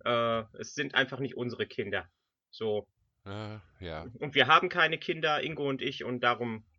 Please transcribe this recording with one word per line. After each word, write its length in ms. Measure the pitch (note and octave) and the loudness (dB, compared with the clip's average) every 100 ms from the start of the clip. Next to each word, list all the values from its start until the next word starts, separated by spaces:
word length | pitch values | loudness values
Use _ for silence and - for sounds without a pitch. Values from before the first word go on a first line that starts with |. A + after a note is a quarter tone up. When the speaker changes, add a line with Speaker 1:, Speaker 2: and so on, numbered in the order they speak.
| A#2 | 0
Speaker 1:
Äh, 380 | A#2 A#2 A2+ A2 - | 2 2 0 -2 -10
es 160 | A2 - | -8 -6
sind 200 | C#3 B2+ | 0 0
einfach 240 | C3 C3 | 0 -2
nicht 160 | C3+ - | -4 -4
unsere 300 | A#2+ A2 G#2 | -4 -4 -4
Kinder. 420 | - G2+ F#2+ F2 _ _ _ _ | -4 -4 -4 -6 _ _ _ _
So. 340 | - A2 G#2 - _ _ _ G2 | -4 0 0 -4 _ _ _ -12
Speaker 2:
Äh, 320 | G#2 G#2+ G#2+ - - | -8 -8 -12 -16 -12
ja. 280 | F2+ D#2+ F2 A#2+ | -8 -8 -10 -8
Speaker 1:
Und 160 | D3 C#3+ | 2 4
wir 120 | B2+ | 8
haben 220 | E3 F3+ | 8 6
keine 280 | F3+ D#3+ D#3+ | 2 2 2
Kinder, 440 | - D#3+ D#3 D3+ | -4 -2 0 0
Ingo 240 | D3 D3 C#3 | -2 -2 -2
und 120 | C3+ | -2
ich, 220 | C#3+ C3+ | -4 -4
und 180 | A2+ B2 | -4 0
darum 440 | B2 A#2+ A#2+ A2 - | 2 2 -2 -6 -10